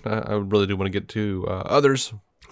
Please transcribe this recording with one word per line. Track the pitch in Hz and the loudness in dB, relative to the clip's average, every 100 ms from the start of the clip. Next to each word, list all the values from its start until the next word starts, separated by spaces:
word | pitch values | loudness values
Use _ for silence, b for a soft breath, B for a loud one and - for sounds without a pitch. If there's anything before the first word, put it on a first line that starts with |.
I, | - 110 | -4 -4
I | - | -2
really | 104 98 104 98 | -4 2 2 2
do | 98 | 0
wanna | 98 | -2
get | 98 98 | -2 -4
to, | 110 104 95 95 | -4 -4 -2 -4
uh, | 92 | -6
others, | - 135 143 131 - 107 _ _ - | 2 4 4 4 -2 -10 _ _ -8